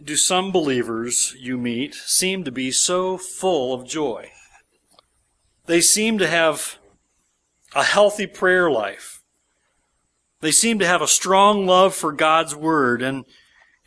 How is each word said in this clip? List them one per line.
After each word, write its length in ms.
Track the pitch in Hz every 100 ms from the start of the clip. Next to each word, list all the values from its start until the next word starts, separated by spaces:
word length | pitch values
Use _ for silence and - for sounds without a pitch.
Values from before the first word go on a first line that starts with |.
do 140 | 147 151
some 340 | - 185 190
believers 800 | 185 151 127 113 113 120 120 - -
you 180 | 127 127
meet 380 | 120 117 147 -
seem 480 | - - 185 190
to 80 | 175
be 180 | 123 131
so 480 | 127 - 180 185 185
full 560 | 185 - 190 170 127
of 140 | 127 123
joy? 420 | 156 147 101 - _ _ _ _ _ _ _ _ _ _ _ _ _ -
They 120 | 170
seem 380 | 175 202 220 220
to 100 | 170
have 500 | 170 165 143 - - _ _ _ _ _ _ _ _ _
a 100 | 143
healthy 440 | 139 190 208 202 190
prayer 420 | - 185 185 175
life. 540 | 123 101 101 - - _ _ _ _ _ _ _ _ _ _ _ -
They 100 | 156
seem 280 | 151 233 220
to 60 | 175
have 160 | 175
a 60 | 151
strong 580 | - 185 190 202 208 185
love 300 | 185 190 190
for 160 | 165
God's 440 | 143 156 160 156 147
word, 460 | 156 160 131 120
and, 220 | 131 135 120 _ _ _ _ _